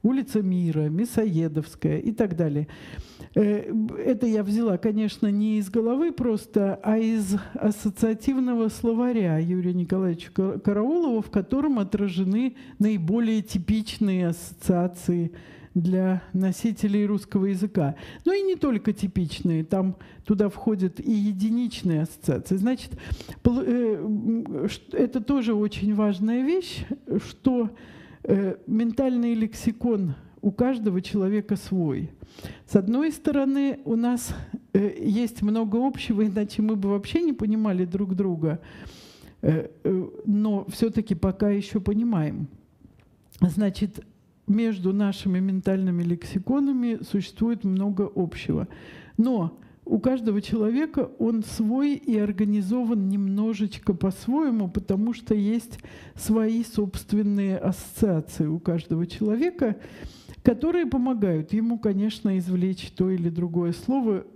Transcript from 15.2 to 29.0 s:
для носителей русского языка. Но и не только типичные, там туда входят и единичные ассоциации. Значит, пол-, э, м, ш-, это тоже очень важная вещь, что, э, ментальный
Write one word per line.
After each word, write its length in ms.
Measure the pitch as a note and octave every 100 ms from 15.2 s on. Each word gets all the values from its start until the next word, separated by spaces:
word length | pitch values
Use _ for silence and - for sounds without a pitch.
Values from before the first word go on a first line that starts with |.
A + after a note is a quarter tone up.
| E3+ - - - -
для 480 | F3+ E3+ F#3 F#3 F#3 -
носителей 720 | F#3 F#3+ F3+ A#3 G#3+ G#3+ G3+
русского 420 | G#3 G3+ G3+ G3+ F#3+
языка. 500 | F#3+ G3+ - C#3+ - - -
Но 80 | -
и 100 | G4
не 120 | G4
только 380 | F4 D4 A3 G#3
типичные, 680 | G#3 G3+ F#3+ E3 - F#3 D#3+
там 320 | D#3+ G3 F#3+ F3 - -
туда 240 | - G#3 G#3
входят 520 | G3 - G#3+ F#3 -
и 120 | -
единичные 920 | G#3+ G3+ F#3+ G#3+ A#3 A#3+ - F#3 D#3+
ассоциации. 540 | D#3+ - - C#3 - F#3+
Значит, 360 | G#3+ B3+ - - - - - -
пол-, 180 | - B3
э, 360 | B3+ A#3+ A#3 G3+
м, 720 | G#3 G#3 G#3+ A3+ A3 - -
ш-, 120 | - -
это 280 | - B3+ C4
тоже 320 | G#3+ C#4+ A3+
очень 420 | G#3 G#3 - G3+
важная 480 | G#3 G#3 F#3 G#3+ A#3+ C4
вещь, 400 | F#4 F4 - - C#4+ - G3+ -
что, 420 | - - B3 A3+ - - - - -
э, 340 | - G3 G3 F#3 -
ментальный 680 | G#3+ A#3 A3+